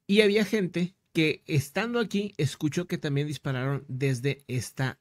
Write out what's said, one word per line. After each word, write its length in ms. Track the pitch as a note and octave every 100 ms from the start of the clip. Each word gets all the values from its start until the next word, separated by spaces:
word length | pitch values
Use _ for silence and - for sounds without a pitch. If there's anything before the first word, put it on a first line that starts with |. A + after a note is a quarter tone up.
| -
Y 140 | G3+
había 220 | G#3 G#3
gente 520 | G#3+ A3 F3+ E3+ F3 _ _
que 300 | E3 D#3 - -
estando 540 | D3+ - G3 A#3 A#3+
aquí 340 | A3 G3+ G3+ -
escuchó 500 | C#3+ - D3+ D#3+ F3
que 120 | E3+
también 280 | D#3+ C#3 D3+
dispararon 580 | C3+ C#3+ C3 C3 C#3 C3+
desde 560 | C3 C#3 B2 C#3 - -
esta 500 | B2+ - - C3 -